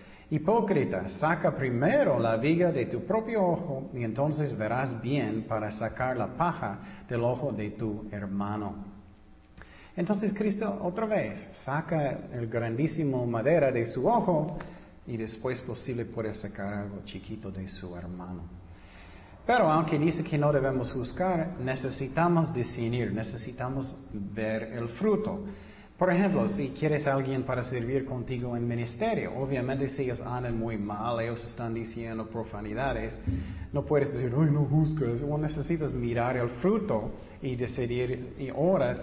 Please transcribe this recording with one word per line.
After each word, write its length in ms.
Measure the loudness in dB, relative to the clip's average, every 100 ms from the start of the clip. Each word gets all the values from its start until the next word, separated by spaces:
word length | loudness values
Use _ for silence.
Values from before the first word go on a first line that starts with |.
| -20 -18 -2
"Hipócrita, 800 | 0 4 4 4 4 2 0 -4
saca 420 | 0 2 4 2 2
primero 640 | 2 2 4 6 6 4
la 200 | 4 4
viga 340 | 4 6 4
de 140 | 4 0
tu 160 | -2
propio 440 | 0 0 2 2 4
ojo 440 | 2 0 -6 -6
y 100 | -4
entonces 540 | -2 0 2 2 0 0
verás 440 | 0 0 -2 -2
bien 420 | -2 0 0 -2
para 260 | -2 -2 -2
sacar 440 | -4 -4 -2 -2 0
la 120 | -2
paja 760 | 0 0 0 -4 -6 -10 -14 -6
del 120 | 0
ojo 280 | 0 0 -2
de 200 | -4 -4
tu 360 | -4 -4 -4 -6
hermano." 640 | -8 -4 -2 -2 -2 -6 -8 -12 -14 -18 -20 -20 -20 -20 -20 -20 -20 -10 -2
Entonces 380 | 0 0 0
Cristo 460 | 0 0 0 -2 -2
otra 240 | -4 -2 0
vez 400 | 0 0 -4 -12 -12 -4
saca 460 | -2 0 0 0 -2 -6
el 140 | -6 -2
grandísimo 800 | 0 0 0 0 0 0 0 0
madera 440 | 2 4 6 6
de 140 | 4 0
su 220 | 2 4
ojo 500 | 4 4 2 2 -4 -10 -14 -18 -18 -8
y 120 | -6
después 420 | -6 -4 -4 -4
posible 440 | -4 -8 -4 -4 -4
puede 280 | -4 -4
sacar 400 | -4 -8 -6 -6
algo 280 | -4 -6 -8
chiquito 480 | -10 -12 -10 -10 -8
de 160 | -8 -8
su 280 | -8 -10 -8
hermano. 460 | -8 -8 -8 -10 -10 -14 -16 -18 -18 -18 -18 -18 -18 -6 2
Pero 240 | 6 6
aunque 280 | 6 4 4
dice 240 | 4 2
que 140 | 0 2
no 160 | 4
debemos 400 | 4 4 0 -2
juzgar, 640 | -4 -4 0 0 2 -2 -4
necesitamos 960 | -2 -2 -2 -4 -2 2 4 6 4
discernir, 580 | 2 -2 -2 0 0 0
necesitamos 840 | 0 -2 -6 -8 -6 -4 -4 -6 -8 -10
ver 500 | -8 -6 -4 -2 -2 -2
el 160 | -4 -6
fruto. 540 | 0 4 4 2 -4 -6 -12 -14 -18 -12 0
Por 140 | 4
ejemplo, 360 | 6 6 4 2
si 220 | 2 -2
quieres 360 | 0 2 2 4
a 80 |
alguien 300 | 2 2 0
para 180 | 0 -2
servir 420 | -2 -2 0 0 0
contigo 500 | -4 -4 -4 -2 -2
en 100 | 0
ministerio, 680 | 0 -2 0 0 0 -2 -2
obviamente 520 | -2 0 0 0 -2
si 140 | 0
ellos 180 | -2 -2
andan 360 | -4 -4 -2 0
muy 200 | 0 -2
mal, 420 | -2 -2 -2 0
ellos 240 | 0 -4
están 300 | -8 -6 -4
diciendo 540 | -4 -4 -6 -6 -6 -6
profanidades, 920 | -6 -6 -6 -6 -2 -2 -2 -4 -6 -2 -2 -2 -8 -4
no 100 | -2
puedes 280 | 2 4 4
decir, 180 | 0 0 4
"Ay, 140 | 6
no 140 | 6 4
juzgues", 560 | 6 4 4 2 0
o 160 | 0 0
necesitas 540 | 0 -2 0 0 0
mirar 460 | 0 0 2 2 2
el 120 | 0 2
fruto 500 | 2 4 2 0 -2 -6 -12 -8
y 140 | -4 -2
decidir 800 | -2 0 0 0 0 -2 -6 -8
y 100 | -6
orar 480 | 0 4 4 4 0